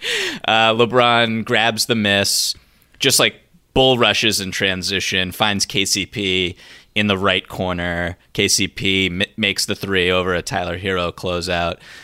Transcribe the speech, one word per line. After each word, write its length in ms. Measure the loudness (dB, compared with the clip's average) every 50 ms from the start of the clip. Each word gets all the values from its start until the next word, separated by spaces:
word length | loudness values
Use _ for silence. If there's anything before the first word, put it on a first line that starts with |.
| -6 -6 -4 -4 -4 -6 -8 -4 -2
Uh, 280 | 2 2 4 4 4 4
LeBron 720 | 4 2 4 4 4 4 6 4 4 2 2 0 -4 -2
grabs 420 | 0 0 2 2 2 0 0 -2
the 80 | 0 0
miss, 600 | 0 2 2 4 2 2 2 0 -2 -2 -2 -4 -8 -14 _ _ _ _ _ _ _
just, 220 | 0 2 2 4
like, 160 | 2 2 0 -4 _ _ _ _ _ _ _
bull 240 | 4 4 4 4
rushes 440 | 4 4 2 2 2 2 0 0 0
in 100 | -4 -6
transition, 800 | -4 -2 -2 -2 -2 -2 -4 -4 -4 -2 -2 -2 -2 -2 -2 -2
finds 360 | -2 -2 -2 0 0 -2 -4
K 180 | -2 -2 -2 0
C 200 | 0 -2 -2 -4
P 520 | -4 -6 -4 -2 -2 0 0 -2 -2 -6 -10 -16 -20 -20 -20 -20 _ _
in 100 | -2 0
the 100 | 0 0
right 300 | 0 2 0 0 0 -2
corner. 680 | -6 -6 -6 -4 -4 -2 -2 -4 -4 -2 -2 -4 -4 -6 -10 _ _ -2
K 160 | -2 0 2
C 180 | 2 0 0
P 400 | -2 -2 -4 -2 0 0 0 0
m-, 160 | 0 -2 -4 -4 -6 -4
makes 300 | -2 -2 -2 0 -2 -4
the 100 | -4 -6
three 340 | -6 -4 -2 0 0 2 2
over 240 | 2 2 0 0 -2
a 80 | -2 -4
Tyler 360 | -4 -4 -4 -4 -4 -6 -6
Herro 320 | -4 -4 -2 -2 -2 -4 -6
closeout. 640 | -6 -6 -4 -4 -4 -4 -2 -2 -2 -2 -2 -4 -8 -12 -20 -20 -20